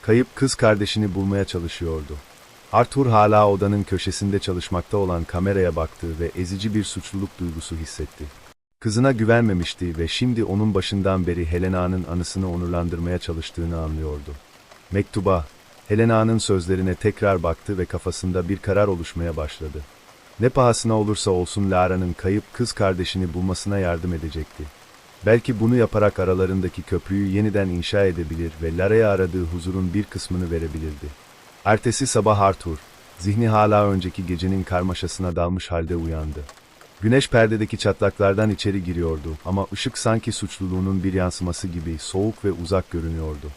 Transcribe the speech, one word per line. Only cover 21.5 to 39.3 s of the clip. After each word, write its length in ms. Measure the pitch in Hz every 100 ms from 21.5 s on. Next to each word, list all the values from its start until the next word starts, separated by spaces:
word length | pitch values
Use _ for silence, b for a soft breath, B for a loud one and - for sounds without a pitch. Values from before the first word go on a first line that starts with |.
| 104 98
Lara'nın 420 | 90 90 92 90
kayıp 300 | 80 95 104 -
kız 180 | - 120
kardeşini 600 | - 98 92 90 95 90
bulmasına 460 | 85 92 90 101 101
yardım 340 | 90 85 90
edecekti. 500 | 82 80 80 78 - 76 - - - - -
Belki 340 | 98 117 123 107
bunu 160 | 110
yaparak 440 | 123 110 107 104 -
aralarındaki 600 | 92 92 92 95 90 -
köprüyü 460 | - 87 - 98 98
yeniden 400 | 98 107 101 95
inşa 380 | 87 80 104
edebilir 460 | 98 87 80 80 82 78
ve 160 | 82 85
Lara'ya 320 | 98 110 110
aradığı 340 | 98 92 90
huzurun 500 | 82 87 87 92 92
bir 100 | 98
kısmını 480 | 104 98 - 90 87
verebilirdi. 540 | 82 80 78 78 73 76 - - - - -
Ertesi 420 | 98 107 131 - 135
sabah 320 | 117 104 101
Arthur, 380 | 98 - 85 78 - - - -
zihni 280 | 92 104 117
hala 420 | 107 107 104 101
önceki 360 | 95 90 -
gecenin 380 | 87 87 92 95
karmaşasına 720 | 90 90 92 90 87 - 92
dalmış 360 | 85 87 90 -
halde 240 | 85 80
uyandı. 440 | 87 82 78 78 73 71 - - - - -
Güneş 280 | 107 131 -
perdedeki 480 | 120 110 107 107 107
çatlaklardan 720 | 104 95 98 - 98 98 107
içeri 340 | 95 104 98
giriyordu 460 | 87 87 85 80 76